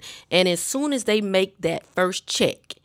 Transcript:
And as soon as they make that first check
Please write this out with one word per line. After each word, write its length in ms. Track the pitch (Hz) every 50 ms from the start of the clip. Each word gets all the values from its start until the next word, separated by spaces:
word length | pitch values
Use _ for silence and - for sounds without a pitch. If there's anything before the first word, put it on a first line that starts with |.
| - - - - - _
And 160 | - 180 185 185
as 120 | 175 170
soon 340 | - - - 269 285 302 277
as 100 | 254 208
they 180 | - 214 220
make 400 | 208 196 190 190 190 196 - -
that 240 | - 165 165 156 -
first 420 | _ _ - 185 180 185 - - -
check 480 | - - 220 139 - - _ - - -